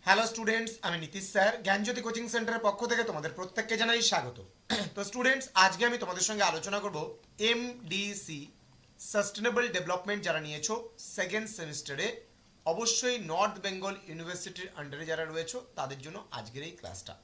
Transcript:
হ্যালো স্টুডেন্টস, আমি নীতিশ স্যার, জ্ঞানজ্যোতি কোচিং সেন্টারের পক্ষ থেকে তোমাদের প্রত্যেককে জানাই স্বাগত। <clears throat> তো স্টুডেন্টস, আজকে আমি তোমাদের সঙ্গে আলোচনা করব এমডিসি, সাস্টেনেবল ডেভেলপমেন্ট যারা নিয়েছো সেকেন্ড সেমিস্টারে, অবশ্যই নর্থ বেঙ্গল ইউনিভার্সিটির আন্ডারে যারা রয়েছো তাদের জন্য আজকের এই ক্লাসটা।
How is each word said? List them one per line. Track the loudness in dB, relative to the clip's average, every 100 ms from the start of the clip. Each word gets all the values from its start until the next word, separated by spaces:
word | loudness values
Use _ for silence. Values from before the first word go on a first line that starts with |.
| 6
হ্যালো | 6 6
স্টুডেন্টস, | 0 0 0 0 -4 -2
আমি | -2
নীতিশ | -4 -4 0
স্যার, | 6 6 4 0
জ্ঞানজ্যোতি | 2 2 -2
কোচিং | -2 -4 -2
সেন্টারের | 0 0 2 2
পক্ষ | 2 0
থেকে | 2 2
তোমাদের | 0 -4 -6
প্রত্যেককে | -6 -4 -2 0
জানাই | 4 4 4
স্বাগত। | 4 0 -8 -16 -20 -2
<clears throat> | -2 -2 -4
তো | -6
স্টুডেন্টস, | 2 4 4 2 8 8
আজকে | 8 2
আমি | 2
তোমাদের | -4 0 0
সঙ্গে | 4 4
আলোচনা | 4 -2 -2 -2
করব | -4 -8 -10 -20 0 2
এমডিসি, | 2 0 -8 -4 -2 -2 -4 -6 -8 -10 -18 -20 -20 -20 -12
সাস্টেনেবল | -2 0 0 0 0 2 2 0
ডেভেলপমেন্ট | 0 -2 0 -2 0
যারা | 0 -2
নিয়েছো | -4 -2 -4 -6 -14 -10 -4
সেকেন্ড | -2 -2 -4 -6
সেমিস্টারে, | -6 -8 -6 -2 -2 -4 -14 -20 -20 _ 0
অবশ্যই | 2 2 2 2 0 -2
নর্থ | 2 2 2 -6
বেঙ্গল | -4 -6 -6 -10
ইউনিভার্সিটির | -10 -8 -6 -6 -8 -12 -10
আন্ডারে | -10 -8 -4
যারা | -2 -2
রয়েছো | -4 -4 -6 -8 -6
তাদের | -6 -6 -10
জন্য | -12 -10 -10
আজকের | -10 -10 -10
এই | -12
ক্লাসটা। | -12 -12 -12 -16